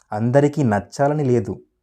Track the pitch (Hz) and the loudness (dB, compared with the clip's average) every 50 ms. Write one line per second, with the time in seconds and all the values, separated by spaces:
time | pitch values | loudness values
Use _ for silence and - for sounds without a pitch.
0 | _ _ 107 107 113 123 123 143 143 143 147 156 139 113 101 101 95 - - - | _ _ -6 -4 -2 2 2 4 2 2 0 0 0 0 0 0 -2 -6 -4 -2
1 | 139 143 151 151 143 127 123 117 104 110 - - - _ _ _ | -2 0 0 0 0 0 0 0 0 -4 -8 -12 -14 _ _ _